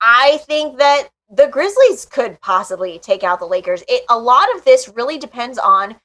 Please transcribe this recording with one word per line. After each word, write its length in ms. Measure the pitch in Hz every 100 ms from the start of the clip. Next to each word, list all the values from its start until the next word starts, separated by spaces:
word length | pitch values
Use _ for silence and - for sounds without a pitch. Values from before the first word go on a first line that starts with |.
I 400 | 226 247 285 302 294
think 320 | 302 302 254
that 280 | 285 285 - _ _
the 180 | 202 285
Grizzlies 580 | 262 392 403 508 - -
could 340 | 277 - 165
possibly 580 | - 185 208 180 185 165
take 240 | - 196
out 160 | 185 185
the 60 | 170
Lakers. 360 | 185 180 180 -
It, 160 | 247 -
a 80 | 233
lot 340 | 240 254 415 392
of 100 | 262
this 240 | 254 226
really 280 | 220 262 311
depends 400 | 302 247 240 240
on 380 | - 190 202 220